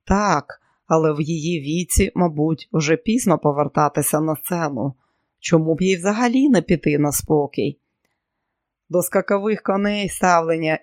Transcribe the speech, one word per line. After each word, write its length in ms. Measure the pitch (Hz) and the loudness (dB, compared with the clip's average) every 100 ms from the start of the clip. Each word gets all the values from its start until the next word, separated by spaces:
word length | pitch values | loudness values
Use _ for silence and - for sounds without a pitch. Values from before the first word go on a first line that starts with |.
Так, 560 | - 196 208 151 - - _ _ - | -2 0 0 0 -4 -14 _ _ -2
але 260 | 160 156 | 2 2
в 80 | 147 | 0
її 400 | 156 165 156 170 | -4 -4 -4 -6
віці, 520 | 139 165 170 - 190 | -4 -6 -2 0 0
мабуть, 540 | - 175 147 156 160 - | 0 -2 0 -2 -2 -4
уже 240 | 156 151 160 | -2 0 0
пізно 420 | - 233 196 151 | 0 0 0 0
повертатися 800 | 151 143 147 - 147 - 143 151 | 0 0 -2 0 0 0 -2 0
на 160 | 156 151 | -2 -4
сцену. 580 | - 175 156 131 139 - _ _ _ _ | -6 -4 -4 -4 -6 -6 _ _ _ _
Чому 340 | - 165 160 | 0 2 2
б 80 | 156 | 0
їй 140 | 185 185 | 0 0
взагалі 520 | 185 214 247 262 285 | 0 0 2 2 4
не 140 | 202 | 4
піти 360 | - 170 156 147 | 2 0 2 0
на 140 | 147 | 0
спокій? 640 | 139 - 151 139 - 120 139 _ _ _ _ _ _ _ _ _ _ - | -2 0 0 0 -4 -6 -6 _ _ _ _ _ _ _ _ _ _ -4
До 140 | 170 | -2
скакових 600 | 165 196 185 202 208 208 | 0 -2 0 0 0 -2
коней 460 | - 196 202 208 196 | -2 -2 -2 -2 -4
ставлення 680 | - 185 170 165 165 160 156 | 0 2 4 4 0 0 -2